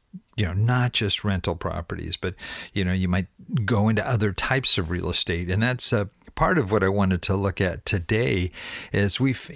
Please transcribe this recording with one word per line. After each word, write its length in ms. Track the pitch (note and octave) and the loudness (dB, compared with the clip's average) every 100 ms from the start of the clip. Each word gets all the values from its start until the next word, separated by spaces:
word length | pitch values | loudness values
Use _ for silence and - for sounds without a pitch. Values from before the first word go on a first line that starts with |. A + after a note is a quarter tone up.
| _ F#3 _ - | _ -20 _ -4
you 100 | F#2 | -2
know, 80 | |
not 380 | F2+ A2+ B2+ B2 | 2 2 2 2
just 320 | - G2+ - | 0 0 0
rental 320 | G#2 F#2+ F2+ E2 | 0 0 -2 -2
properties, 640 | E2+ E2 E2 F2 D#2+ - | -4 -6 -6 -8 -6 -6
but, 180 | F#2 - - - - | -6 -8 -12 -14 -6
you 120 | G#2 F2+ | -2 0
know, 80 | |
you 140 | F#2 F#2 | 2 2
might 200 | F2+ F2+ - - F#3 G2 | 0 -2 -10 -4 -2 2
go 240 | A2 G#2+ | 4 4
into 180 | G#2+ C3+ | 2 2
other 240 | A#2 G#2 | 0 0
types 460 | F2 - C3+ C3 - | 0 0 0 0 0
of 140 | E2 | 0
real 180 | F2 E2+ | -2 -2
estate. 400 | F2 - F2 F2 | -2 -2 -2 -2
And 140 | F#2 | 0
that's 280 | A#2+ B2+ - | 0 0 0
a 180 | A2+ G#2 - - | 0 -2 -8 -10
part 240 | - D#3+ E3 | 0 2 2
of 140 | G2 | 2
what 100 | G#2+ | 2
I 60 | F#2+ | 4
wanted 340 | G2+ F#2+ F2+ | 4 2 2
to 120 | - G2 | 0 0
look 240 | G2 - | 0 0
at 260 | F#2 E2+ - | -2 -2 -2
today 640 | G2 E2 A2 C3 F#2+ F2+ - - - - | -2 0 0 2 0 -2 -4 -14 -14 -4
is 260 | G#2 G2+ - | 0 2 2
we've 300 | C3+ B2 - | 0 0 -6